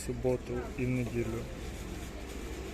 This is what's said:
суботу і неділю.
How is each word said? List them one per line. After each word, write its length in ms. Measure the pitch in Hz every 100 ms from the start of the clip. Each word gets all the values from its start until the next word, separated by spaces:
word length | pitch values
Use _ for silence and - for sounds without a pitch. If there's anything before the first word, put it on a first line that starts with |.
| -
суботу 480 | 123 127 123 - 123 123 -
і 40 |
неділю. 600 | 123 127 117 117 113 117 123 - - - - - - - - - - - -